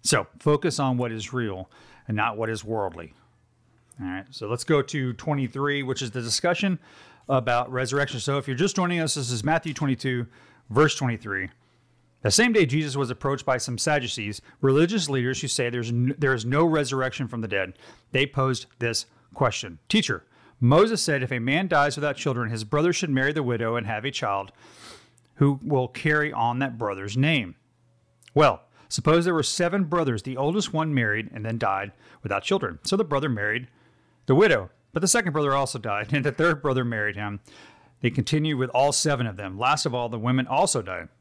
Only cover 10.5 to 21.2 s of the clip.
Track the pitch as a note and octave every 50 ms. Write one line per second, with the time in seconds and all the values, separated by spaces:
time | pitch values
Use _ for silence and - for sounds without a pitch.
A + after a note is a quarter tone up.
10.5 | _ _ _ - G#2+ C3 D#3 D3+ - - C3+ B2 A#2 G#2 - G#2 G2 F#2+ F#2+ F2
11.5 | - _ _ _ _ _ _ _ _ _ _ _ _ _ - A2+ - - A#3 B3
12.5 | A3 G#3+ E3+ B2 C3 D#3 D#3 C#3+ B2+ C#3+ C#3 A#2 B2 - - C3+ C#3 C#3 - -
13.5 | C3 A#2+ - - A#2+ G#2+ - D#3+ D3+ C#3+ B2 A2 - - G#2 G#2 G2+ - _ -
14.5 | - _ - C3+ C3+ D3 E3 F3 A3 G#3+ D#3+ D3 C3+ C3 A#2+ B2+ C3 - - C3
15.5 | - - B2 A#2+ A#2+ B2 A2+ A#2 A#2 A#2+ B2 B2+ C#3+ - D3 C3+ C3 A#2 G#2+ A#2+
16.5 | C3+ D3 E3+ E3+ D#3 D#3 D3 B2 C3+ C3 C3 C3 - - C#3 G#2+ B2 A#2 A2 G2
17.5 | G2+ G2 F#2 F#2 - _ - - - _ _ _ - B2+ C#3 C#3 - C#3 C3 C3
18.5 | B2+ - - _ _ _ A#2 A#2 A2+ - - _ _ _ _ _ - - C#3 A#2
19.5 | - - - F#2+ E2+ D#2 _ _ - A3 - - G#2+ E2 _ _ _ _ - -
20.5 | _ _ B2 A#2+ C#3 E3+ G#3 A3+ A3+ - - - D3 C3+